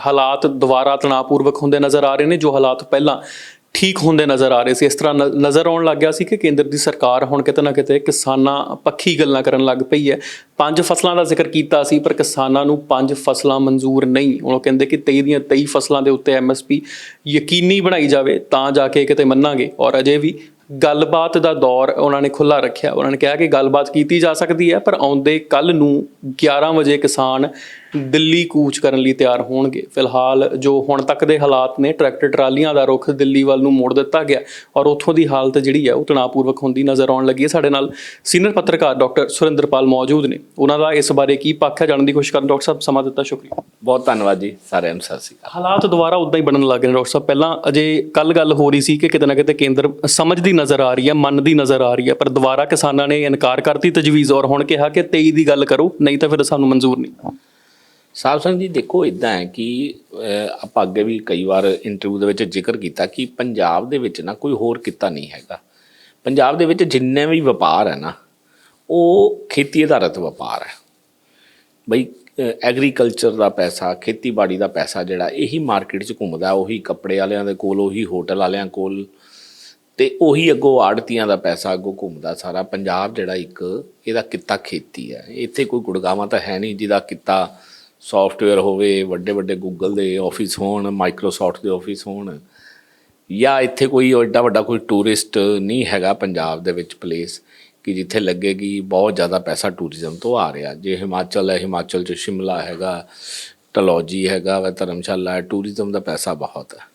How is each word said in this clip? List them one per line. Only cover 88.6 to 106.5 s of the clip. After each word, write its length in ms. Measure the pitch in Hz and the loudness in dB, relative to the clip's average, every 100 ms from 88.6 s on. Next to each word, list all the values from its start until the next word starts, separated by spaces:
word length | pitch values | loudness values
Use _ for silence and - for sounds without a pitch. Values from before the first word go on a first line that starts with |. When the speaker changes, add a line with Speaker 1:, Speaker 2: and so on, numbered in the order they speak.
| 98 95 101 95 | 2 0 0 0
Speaker 2:
ਵੱਡੇ 300 | 95 90 92 | -2 -6 -6
ਵੱਡੇ 220 | 101 95 | -4 -4
Google 400 | 92 92 87 95 | -6 -8 -6 -4
ਦੇ 220 | 101 95 95 | -2 -2 -2
ਆਫਿਸ 420 | 92 - 98 - | -4 -4 -6 -4
ਹੋਣ, 280 | 98 104 101 | -4 -4 -4
Microsoft 760 | 98 90 - 98 - 92 - | -2 -4 -2 -6 -2 -4 -4
ਦੇ 60 | 101 | -4
ਆਫਿਸ 380 | 92 95 98 101 | -6 -6 -12 -12
ਹੋਣ, 320 | 101 98 76 92 _ - _ _ _ _ _ - 98 | -12 -14 -16 _ _ -20 _ _ _ _ _ -10 0
ਜਾਂ 220 | 131 135 | 0 2
ਇੱਥੇ 260 | 127 - 131 | 0 0 0
ਕੋਈ 280 | 131 131 | 2 4
ਐਡਾ 280 | 123 117 120 | 4 2 2
ਵੱਡਾ 200 | 120 107 | 2 0
ਕੋਈ 160 | 107 117 | 0 -4
ਟੂਰਿਸਟ 600 | - 104 107 107 - 107 | -2 0 2 0 -2 -2
ਨਹੀਂ 480 | 101 104 98 127 92 | 0 0 -2 -4 -2
ਹੈਗਾ 260 | 95 95 | -2 -2
ਪੰਜਾਬ 500 | 98 98 85 80 80 | -2 -4 -4 -6 -6
ਦੇ 100 | 90 | -6
ਵਿੱਚ 220 | 87 85 | -6 -8
ਪਲੇਸ 480 | - 90 82 87 - _ _ _ _ | -12 -8 -8 -8 -12 _ _ _ _
ਕਿ 80 | - | -8
ਜਿੱਥੇ 280 | 92 90 110 | -8 -4 -4
ਲੱਗੇ 340 | 95 90 98 | -2 -4 -4
ਕਿ 260 | 95 101 101 | -4 -6 -8
ਬਹੁਤ 360 | 95 95 104 92 | -2 0 0 0
ਜ਼ਿਆਦਾ 220 | 87 92 | -2 -2
ਪੈਸਾ 320 | - 78 101 | -4 -6 -6
ਟੂਰਿਜ਼ਮ 460 | 90 82 78 80 85 | -8 -10 -10 -12 -8
ਤੋਂ 220 | 117 120 | -4 -2
ਆ 140 | 80 | -2
ਰਿਹਾ। 220 | 71 71 | -6 -12
ਜੇ 220 | 76 95 90 | -10 -8 -6
ਹਿਮਾਚਲ 540 | 98 92 92 104 95 | -6 -6 -4 -4 -2
ਹੈ, 80 | 90 | -4
ਹਿਮਾਚਲ 460 | 95 87 - 90 | -4 -8 -6 -6
'ਚ 80 | 90 | -6
ਸ਼ਿਮਲਾ 500 | 85 - 95 95 87 | -10 -8 -6 -6 -6
ਹੈਗਾ, 440 | 82 85 92 87 - - - - - _ _ | -8 -8 -8 -8 -12 -20 -16 -16 -16 _ _
ਡਲਹੌਜ਼ੀ 540 | 104 95 85 82 95 95 | 0 2 2 -2 -4 -2
ਹੈਗਾ 320 | 95 92 95 | -2 -2 -2
ਵਾ, 100 | 95 | -4
ਧਰਮਸ਼ਾਲਾ 640 | 90 92 87 90 92 90 | -6 -8 -8 -6 -6 -4
ਹੈ, 80 | 92 | -6
ਟੂਰਿਜ਼ਮ 520 | 90 101 104 101 101 | -6 -6 -6 -8 -6
ਦਾ 80 | 101 | -6
ਪੈਸਾ 340 | 95 78 95 | -6 -8 -6
ਬਹੁਤ 400 | 78 - | -8 -10